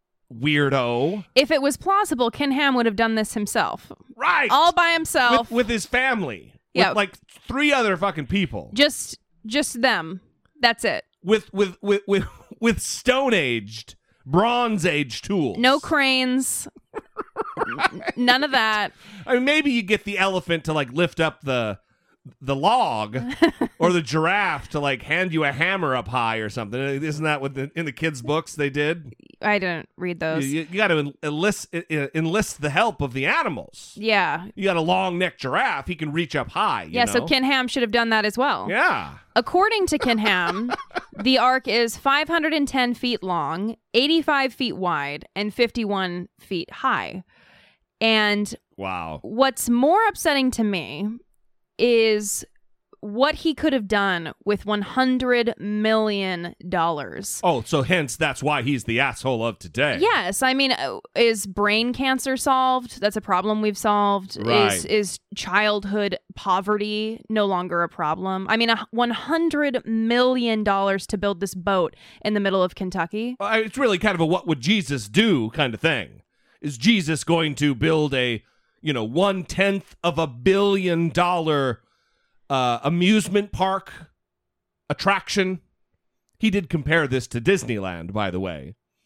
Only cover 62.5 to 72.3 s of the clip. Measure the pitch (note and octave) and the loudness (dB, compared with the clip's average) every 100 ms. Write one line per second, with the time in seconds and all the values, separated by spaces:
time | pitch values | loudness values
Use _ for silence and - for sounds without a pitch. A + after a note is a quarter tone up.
62.5 | C4 C4 B3+ B3 - G3+ G#3+ - F#3 G#3+ | 2 2 0 -2 -4 -2 -2 -2 0 0
63.5 | G#3+ G#3+ G3+ A3 G#3 G3+ G3+ F#3+ - - | 0 0 0 2 4 4 2 -2 -6 2
64.5 | - - - - - F#3+ - - - - | 4 4 2 0 0 -2 -6 -12 -10 -2
65.5 | F#3+ G#3+ G#3 G3 G#3 G3+ - - - G3+ | 2 2 0 -2 -2 -2 -4 -10 -8 0
66.5 | F#3 G3 G#3 G#3+ G#3 A3 A3 - A3 G3+ | 0 2 0 0 -2 -4 -6 -2 0 2
67.5 | F#3 F3+ E3+ F3 - D#3 E3 F#3+ F#3 F#3+ | 0 -2 -2 -2 -2 -4 -2 -4 -4 0
68.5 | A3+ A#3 A3+ A3+ A3+ A#3+ A3+ - E4 E4 | 2 2 0 -2 -2 -2 -2 -2 0 0
69.5 | D4 C#4+ B3 - A3+ A3+ A#3+ B3+ B3+ A#3 | 2 0 -2 -2 -2 2 4 4 2 0
70.5 | A3 G#3+ G3 G3 G3 - G3+ G3+ F#3 F#3+ | 0 0 2 2 0 -2 -2 -2 -2 -6
71.5 | F#3 F3 F#3+ E3 - - - - | -4 0 0 0 -4 -20 -8 -2